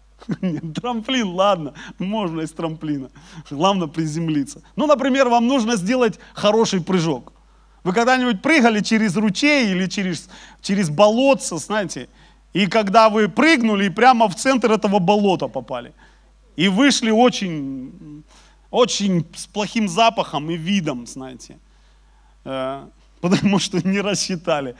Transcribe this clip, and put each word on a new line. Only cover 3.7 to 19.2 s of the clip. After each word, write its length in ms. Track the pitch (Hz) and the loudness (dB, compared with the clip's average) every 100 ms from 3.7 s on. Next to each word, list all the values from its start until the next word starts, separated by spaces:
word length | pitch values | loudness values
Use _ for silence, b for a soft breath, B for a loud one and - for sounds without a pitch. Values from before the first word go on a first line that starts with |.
| 196 160 | 0 -2
приземлиться. 720 | 160 160 151 165 151 131 - - b | -4 -4 -4 -2 -2 -2 -8 -12 b
Ну, 120 | 302 | 0
например, 420 | 285 269 262 262 | 2 2 2 2
вам 180 | 240 233 | 2 2
нужно 300 | 277 220 233 | 2 0 -2
сделать 420 | 175 254 233 - B | 0 0 0 -2 B
хороший 480 | B 202 220 226 196 | B 0 2 2 0
прыжок. 500 | 160 185 165 131 - - b b b b | 0 0 0 -4 -8 -20 b b b b
Вы 80 | 175 | -4
когда-нибудь 500 | 190 233 254 247 202 | 0 2 2 2 0
прыгали 380 | 277 320 233 214 | 2 4 4 2
через 340 | - 226 220 151 | 0 0 0 0
ручей 540 | 214 185 285 294 226 | 0 0 2 2 2
или 160 | 180 185 | 0 -2
через, 420 | 202 185 165 - B B B | -4 -4 -6 -10 B B B
через 280 | - 196 175 | -4 -2 0
болотце, 680 | 151 208 226 269 269 - 170 | 4 4 4 2 2 -2 -8
знаете? 500 | - 214 180 143 127 b b b b | -6 -4 -4 -8 -14 b b b b
И 140 | 175 196 | -2 0
когда 420 | 226 202 220 220 | 0 4 6 6
вы 180 | 214 208 | 4 0
прыгнули, 580 | - 302 311 226 202 202 | 2 4 4 2 0 0
и 40 | |
прямо 400 | 170 247 240 226 | 4 4 6 2
в 60 | 165 | 0
центр 360 | 262 269 220 | 0 2 2
этого 280 | 214 208 202 | 2 2 2
болота 480 | 175 208 202 170 135 | 2 2 2 0 -2
попали. 460 | 131 120 127 123 - b b b b _ - | -8 -8 -10 -12 -18 b b b b _ -2
И 140 | 185 | 0
вышли 420 | 190 285 208 220 | 4 4 2 0
очень, 1120 | 220 247 - 190 156 135 135 131 - 156 151 - b b b _ | 2 2 2 -6 -6 -8 -10 -14 -16 -20 -20 -20 b b b _
очень 560 | 214 240 - 202 180 | 0 2 0 0 0